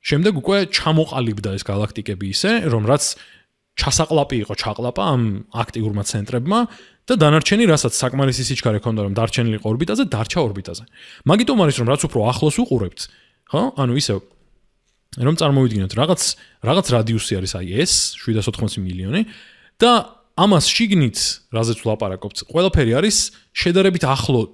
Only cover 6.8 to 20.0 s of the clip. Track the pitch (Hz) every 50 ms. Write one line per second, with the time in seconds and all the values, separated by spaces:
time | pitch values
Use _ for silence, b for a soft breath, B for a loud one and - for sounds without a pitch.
6.8 | B B B B B - 247 214 156 147 151 160 156 - 202 214 240 196 156 143
7.8 | - 117 - - - 127 131 135 139 135 123 113 127 98 131 - - 123 107 104
8.8 | - 120 113 107 101 98 98 107 113 113 - - 117 117 110 104 - 107 110 120
9.8 | 165 160 214 226 277 180 - 104 113 - - 175 151 113 101 98 92 - 87 -
10.8 | 117 B B B B B B B B 127 165 208 240 - 277 220 180 151 135 -
11.8 | 120 113 139 147 - 156 - 123 104 113 127 - 156 151 147 - 247 - 139 120
12.8 | 101 90 - - - b b b b b b b b _ - 147 220 269 - -
13.8 | 135 123 120 143 - - 101 190 - _ _ _ _ _ _ _ _ _ _ _
14.8 | _ _ _ _ _ _ - - 123 135 165 165 160 147 139 135 131 120 107 104
15.8 | 95 95 101 107 139 165 185 - - - - b b b b b - 110 147 190
16.8 | 196 - 123 120 110 113 117 107 - - 107 92 92 92 - 95 92 90 92 113
17.8 | 170 175 - - - - - - - - 113 110 101 - - - 113 101 - -
18.8 | 95 92 90 90 92 95 131 196 220 220 B B B B B B B B B _
19.8 | 226 240 240 220